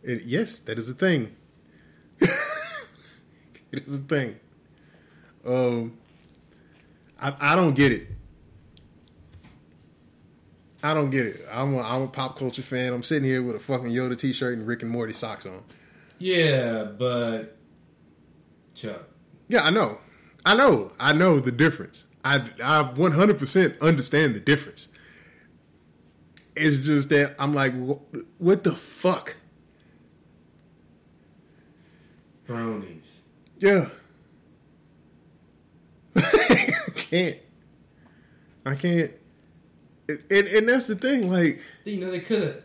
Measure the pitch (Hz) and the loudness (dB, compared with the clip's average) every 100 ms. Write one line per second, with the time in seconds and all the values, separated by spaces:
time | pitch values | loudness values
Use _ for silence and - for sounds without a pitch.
0 | - 117 101 147 226 - - 113 117 131 | -6 -8 -4 -4 -4 -8 -8 -8 -8 -2
1 | 185 160 104 - _ _ _ _ _ _ | 2 2 -2 -12 _ _ _ _ _ _
2 | _ _ - 605 587 622 659 622 508 _ | _ _ 0 0 -4 -8 -10 -14 -16 _
3 | - - _ _ _ - _ 135 139 139 | -20 -20 _ _ _ -20 _ -14 -10 -12
4 | 135 151 123 107 _ _ _ _ _ _ | -2 -2 -2 -10 _ _ _ _ _ _
5 | _ _ _ _ - 127 123 120 113 117 | _ _ _ _ -4 0 2 0 -4 -12
6 | _ _ - _ _ _ _ _ _ _ | _ _ -20 _ _ _ _ _ _ _
7 | _ - 139 139 143 170 175 131 139 113 | _ -6 -6 0 2 4 4 6 4 4
8 | - - - - - - - - - _ | -6 -16 -18 -20 -20 -20 -20 -20 -20 _
9 | _ _ - - - - _ _ _ _ | _ _ -20 -20 -20 -20 _ _ _ _
10 | _ _ _ _ _ _ _ _ 147 156 | _ _ _ _ _ _ _ _ -2 0
11 | 139 135 113 - - 117 139 131 113 127 | 0 0 -2 -6 -10 -4 -2 -2 -2 -4
12 | 131 - 131 - 131 120 127 127 127 123 | -4 -6 -8 -6 -8 -8 -8 -4 -4 -4
13 | 120 156 135 131 123 107 - 127 120 117 | -4 -2 0 0 -2 -6 -6 -6 -2 -4
14 | 127 123 139 127 127 120 110 120 113 117 | -4 -4 -4 -2 -4 -4 -6 -6 -6 -6
15 | 113 110 113 104 95 92 - - _ _ | -6 -8 -10 -12 -14 -18 -20 -20 _ _
16 | _ _ 185 180 156 135 117 110 104 101 | _ _ -2 0 2 0 0 -4 -6 -4
17 | 123 120 117 110 - - _ _ _ _ | -2 -2 -4 -6 -10 -20 _ _ _ _
18 | _ _ _ _ _ _ _ - 107 92 | _ _ _ _ _ _ _ -14 -12 -14
19 | - _ _ - _ - 151 202 139 107 | -18 _ _ -20 _ 0 2 2 0 -4
20 | - _ - _ 180 220 269 135 95 - | -18 _ -20 _ 2 4 6 4 0 -2
21 | 131 151 185 147 123 117 156 - 90 - | 0 4 4 4 2 2 2 2 -12 -16
22 | - _ 135 139 117 - 123 156 139 123 | -20 _ -2 -2 -2 -6 2 2 2 0
23 | 180 151 208 208 135 190 170 - 156 156 | 2 4 4 4 2 4 2 4 2 2
24 | 135 143 151 104 110 143 - - - - | 2 2 2 0 0 0 0 -18 -20 -20
25 | - - - _ _ _ _ _ _ _ | -20 -20 -20 _ _ _ _ _ _ _
26 | _ _ _ - _ - 156 139 139 147 | _ _ _ -20 _ 0 2 2 2 0
27 | 139 147 143 139 143 147 135 127 127 143 | 4 2 2 -2 -2 0 0 -2 -6 -6
28 | - 117 - _ 175 190 185 165 - - | -8 -14 -14 _ 2 4 2 -4 -14 -4
29 | 185 180 - - _ _ _ _ _ _ | -2 -2 -8 -18 _ _ _ _ _ _
30 | _ _ _ _ _ _ _ _ _ _ | _ _ _ _ _ _ _ _ _ _
31 | _ _ _ _ _ _ _ _ _ _ | _ _ _ _ _ _ _ _ _ _
32 | _ _ _ _ - 117 113 107 95 82 | _ _ _ _ -12 -8 -6 -8 -10 -18
33 | - - _ _ _ - 196 196 139 - | -20 -20 _ _ _ 2 4 4 2 -8
34 | _ _ _ _ _ _ _ _ _ _ | _ _ _ _ _ _ _ _ _ _
35 | _ _ _ _ _ _ _ _ _ _ | _ _ _ _ _ _ _ _ _ _
36 | _ - - 214 - 247 - - - - | _ 0 4 4 6 4 2 -2 -4 -10
37 | - 170 175 - - _ _ _ _ _ | -2 -2 -2 -6 -18 _ _ _ _ _
38 | _ _ _ _ _ _ 135 139 175 170 | _ _ _ _ _ _ -6 -2 0 2
39 | 151 - _ _ _ _ _ _ _ _ | 0 -6 _ _ _ _ _ _ _ _
40 | - 151 - 196 202 214 220 254 240 202 | -10 -10 0 2 4 2 4 2 0 -2
41 | 254 277 185 185 165 - - - - 202 | 0 2 2 4 4 2 -12 -18 -10 -8
42 | 185 180 - 220 165 - | -6 -6 -2 -2 -2 -6